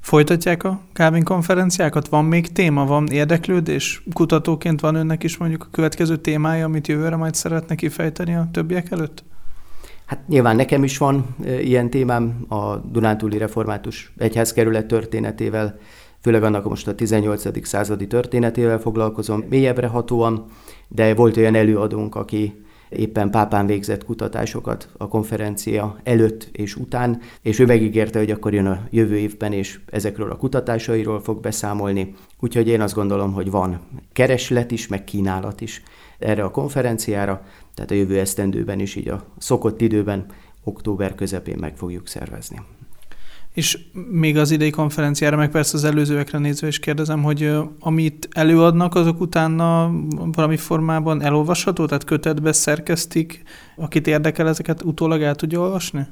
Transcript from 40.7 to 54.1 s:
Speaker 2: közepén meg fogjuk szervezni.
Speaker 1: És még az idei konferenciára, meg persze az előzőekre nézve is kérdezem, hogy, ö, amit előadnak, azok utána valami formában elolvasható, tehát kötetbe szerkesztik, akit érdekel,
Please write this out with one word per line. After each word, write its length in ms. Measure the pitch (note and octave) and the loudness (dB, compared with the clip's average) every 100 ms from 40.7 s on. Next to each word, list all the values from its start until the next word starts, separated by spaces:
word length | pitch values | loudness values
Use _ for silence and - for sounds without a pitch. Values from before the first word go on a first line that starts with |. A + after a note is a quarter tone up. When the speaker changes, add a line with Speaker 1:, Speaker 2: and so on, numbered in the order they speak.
| G2+ - G2 G2 - | -8 -6 -4 -4 -4
Speaker 2:
közepén 420 | G2 F#2 - - | -6 -6 -8 -8
meg 180 | D#2 D2 | -8 -8
fogjuk 300 | F2+ F2 - | -10 -10 -12
szervezni. 540 | - - - - - G2+ - - - - - - - - | -12 -12 -12 -14 -16 -18 -20 -18 -16 -12 -8 -8 -8 -8
Speaker 1:
És 260 | - D#3 - - F#3+ G#3+ | -4 -2 -2 -8 -14 -4
még 260 | F3 D#3+ D3+ | 2 4 4
az 140 | D3 | 4
idei 180 | D#3 D3+ | 4 2
konferenciára, 680 | D3+ D3+ D3+ D3 C#3+ D3+ D3+ | 0 -2 0 0 2 2 2
meg 120 | D3 | 2
persze 280 | D#3 D3 D#3 | 2 0 0
az 60 | |
előzőekre 540 | D3+ D3+ D3 D3 C#3+ D3+ | 2 2 2 0 -2 -2
nézve 300 | D3 C#3+ D#3 | -2 -2 -4
is 120 | D3 | -6
kérdezem, 440 | - D3 D#3 D#3 | -4 -2 -2 0
hogy, 200 | D3 D3 | 0 2
ö, 180 | D3+ D3+ D3+ - | 2 0 -2 -6
amit 500 | E3 D#3+ D#3+ D3 - | 0 2 2 -2 -8
előadnak, 640 | - D#3 E3 E3 E3+ F3 F3+ | 2 6 8 8 6 4 4
azok 260 | E3 E3 | 2 2
utána 680 | F3 E3+ D#3+ D#3+ E3+ E3 E3 E3 D3+ D3+ E3 | 0 0 2 2 2 2 2 0 -4 -4 -2
valami 260 | E3 D#3 D#3 | 0 2 0
formában 640 | - D#3+ D#3+ D#3+ D#3 D#3 | 0 0 2 0 0 0
elolvasható, 640 | C#3+ D3 D3+ E3+ - F3 D#3 | 2 2 2 0 0 0 0
tehát 180 | C#3+ | 0
kötetbe 480 | - D3+ D#3+ D3+ D#3 | 0 0 0 0 2
szerkesztik, 920 | D3+ - D3+ D#3+ E3+ - E3 D#3+ - - - - - | 2 2 0 0 -4 -2 -2 -2 -6 -20 -20 -20 -10
akit 300 | D#3+ D#3+ | -2 0
érdekel, 400 | D3+ | 2